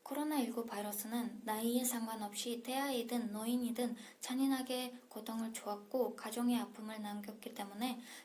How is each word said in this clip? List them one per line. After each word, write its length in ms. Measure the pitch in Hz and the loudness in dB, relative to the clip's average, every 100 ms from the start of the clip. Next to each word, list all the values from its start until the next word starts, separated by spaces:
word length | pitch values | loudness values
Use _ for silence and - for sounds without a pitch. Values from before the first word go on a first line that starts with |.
코로나 380 | - 277 302 302 | -2 0 4 4
일구 260 | 226 233 | 2 0
바이러스는 760 | 233 208 208 208 220 240 240 - | -2 -2 -2 -2 0 0 0 -2
나이에 400 | 220 214 233 247 | -2 2 4 4
상관없이 800 | 247 233 226 220 208 208 247 240 | 4 0 -2 -2 -4 -4 -4 -4
태아이든 720 | 247 262 277 247 233 240 214 | -2 0 2 0 2 0 0
노인이든 640 | 214 226 247 240 240 247 233 - - | -2 2 2 2 2 0 -2 -10 -10
잔인하게 760 | - 254 269 269 254 254 247 247 - | -2 4 4 4 2 -2 -2 -8 -10
고통을 420 | 220 220 226 226 | -8 -4 -2 -2
주었고 640 | 226 208 202 - 262 233 | -2 -4 -4 0 2 2
가정의 420 | 240 220 233 240 240 | 0 -4 2 6 4
아픔을 440 | - - 214 220 | 2 -6 -8 -6
남겼기 520 | 208 208 208 - - | -4 -4 -6 -8 -8
때문에 480 | - 202 208 254 233 - - | -6 -6 -2 -2 -2 -8 -16